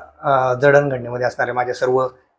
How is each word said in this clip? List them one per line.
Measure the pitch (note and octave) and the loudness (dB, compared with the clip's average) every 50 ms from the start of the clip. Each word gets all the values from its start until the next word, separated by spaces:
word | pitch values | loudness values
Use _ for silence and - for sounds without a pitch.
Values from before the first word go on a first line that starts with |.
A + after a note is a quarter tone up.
| - - _ _ | -4 -14 _ _
अ, | - D3+ C#3 C3 B2+ B2+ B2 | -2 0 0 0 2 0 0
जडणघडणीमध्ये | B2 C3+ C#3+ C#3 C#3+ C#3+ C#3+ C3+ B2 A#2+ A#2+ B2 B2 B2 A#2+ | 2 4 4 6 4 4 2 -2 -6 -6 -8 -6 -4 -4 -4
असणारे | - - B2 A#2+ | -2 -2 -4 -2
माझे | B2 B2+ B2 B2 A#2+ | -2 -2 -4 -4 -4
सर्व | - C3 B2+ B2+ C3 C3 B2+ - _ _ _ _ | -2 0 0 2 0 0 -2 -6 _ _ _ _